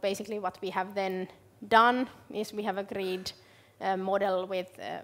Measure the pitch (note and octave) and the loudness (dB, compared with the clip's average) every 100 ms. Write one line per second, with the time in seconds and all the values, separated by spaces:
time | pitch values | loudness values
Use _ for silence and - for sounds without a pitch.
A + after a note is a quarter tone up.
0 | G3 G3 G#3+ G#3 F#3 - F#3+ F#3+ F#3+ G3 | -2 -2 -4 -4 -4 -4 -4 -2 -2 -2
1 | F#3+ F#3 F#3 - - - G#3 A3+ A#3+ B3+ | -2 -2 -6 -10 -20 -14 6 8 8 6
2 | B3+ - - G#3 A3 G#3 G#3 G3 G3 G3+ | 0 -6 -10 -8 -6 -4 -4 -4 -6 -4
3 | F#3 F#3 F#3 - - - - - F#3+ F#3+ | -4 -4 -6 -12 -20 -20 -20 -6 -2 0
4 | F#3+ G3 G3 F#3 F#3 F#3 F3+ - G2 - | 2 2 2 0 0 -4 -4 -10 -10 -10